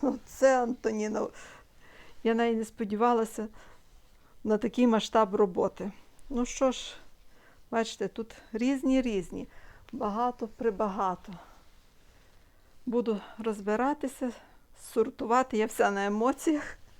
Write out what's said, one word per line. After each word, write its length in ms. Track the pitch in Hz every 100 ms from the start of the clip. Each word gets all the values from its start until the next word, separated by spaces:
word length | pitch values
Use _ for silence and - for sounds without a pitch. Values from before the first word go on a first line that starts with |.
<laughs> 0 |
оце 600 | 285 262 - - 262 254
Антоніна, 640 | 240 254 226 214 214 214 - - - - - - - - - -
я 100 | 226
навіть 240 | 226 233 226
не 60 |
сподівалася 840 | 220 - 208 208 240 233 220 - 214 - - - - - - - - -
на 140 | 214 214
такий 280 | 226 - 247
масштаб 480 | 220 - 226 208
роботи. 580 | 208 196 190 190 - 196 - - - -
Ну 160 | 247 247
що 260 | - 262
ж, 220 | - - - - - - - - - -
бачите, 380 | 226 226 - 196
тут 280 | - 220 - -
різні-різні, 960 | 226 254 277 269 262 247 196 - 180 - - - - -
багато-пребагато. 1400 | 254 214 214 247 247 220 - 233 190 208 196 196 - - 170 - - - - - - - - - - - _ - - 247
Буду 320 | 233 226 202 - -
розбиратися, 920 | 226 208 202 214 269 294 262 - 247 - - - - -
сортувати, 800 | - 233 233 - 220 247 262 214
я 80 | 220
вся 240 | - 202
на 160 | 196 202
емоціях 720 | 208 247 - 339 302 - - -